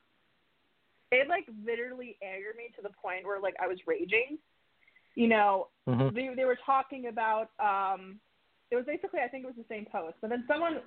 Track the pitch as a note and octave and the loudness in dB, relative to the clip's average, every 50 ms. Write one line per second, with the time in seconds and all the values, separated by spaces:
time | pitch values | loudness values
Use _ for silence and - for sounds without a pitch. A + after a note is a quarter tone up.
0 | _ _ _ _ _ _ _ _ _ _ _ _ _ _ _ _ _ _ _ _ | _ _ _ _ _ _ _ _ _ _ _ _ _ _ _ _ _ _ _ _
1 | _ _ B3 B3+ C#4 D4 F4 F#4+ D#4+ - A3 G#3+ G#3 A#3 A#3 A#3 A#3+ B3+ B3+ B3+ | _ _ 4 4 4 4 2 -2 -2 -6 -14 -8 -6 -4 -4 -4 -4 -6 -8 -12
2 | B3 A#3+ - _ G3 F#3+ F#3+ G3 G3 G#3+ A3 A#3 A#3 A#3 - - G3 G3+ G3 _ | -12 -14 -14 _ -12 -12 -10 -10 -10 -10 -12 -12 -14 -16 -14 -12 -12 -12 -10 _
3 | - G3+ F#3 F#3 F3+ G3 G3+ G3 G3 F#3 F3 - F3+ F3+ F#3 F#3 - E3 E3 - | -8 -6 -6 -6 -4 -4 -4 -2 -2 -4 -2 -2 -4 -4 -4 -4 -2 -2 0 0
4 | F3 F3+ G#3 A3+ B3 C4+ D4+ - - _ _ _ _ _ _ _ _ _ _ _ | 0 2 2 2 2 0 -6 -12 -14 _ _ _ _ _ _ _ _ _ _ _
5 | _ _ _ - A#3 A3+ A3 G#3+ G#3 G#3 G3 F#3+ - - _ _ _ C3 B2 A#2+ | _ _ _ 4 6 6 8 8 8 6 4 2 0 -4 _ _ _ 0 4 4
6 | C3+ C3+ G#3 A#3+ C4 C4 B3 B3+ C4 B3+ B3 B3 - - C4+ C4+ C4+ - C#4+ C4 | 4 4 2 0 -2 -2 0 2 2 2 2 2 2 4 4 4 2 0 -8 -8
7 | B3 A#3+ G#3+ A#3 A3+ A3 A3 A3 A3+ A3 _ - G#3+ G#3 G3 G3 G3 F#3+ G3 F#3 | -8 -6 -4 -2 0 2 2 0 -2 -4 _ 0 0 2 2 2 0 0 -2 -4
8 | F#3+ F#3+ G3 G#3+ _ _ _ _ _ _ _ _ _ _ A#3+ B3 B3 D4 D4+ - | -6 -14 -18 -20 _ _ _ _ _ _ _ _ _ _ -2 -2 0 -2 -4 -6
9 | - F#4+ - D#4+ A#3+ B3 C4+ C4 B3+ C4 B3 A#3 A3+ - A3+ G#3+ G#3+ - - G3+ | -6 -4 -2 -2 -2 -2 -4 -8 -10 -10 -12 -14 -12 -10 -10 -10 -10 -6 -6 -6
10 | E3 D#3+ E3 - - G#3+ A#3+ B3 A#3+ - D4 D#4 E4+ E4 D#4+ C4 - | -6 -6 -8 -8 -6 -4 -4 -4 0 0 0 0 2 0 -2 -4 -6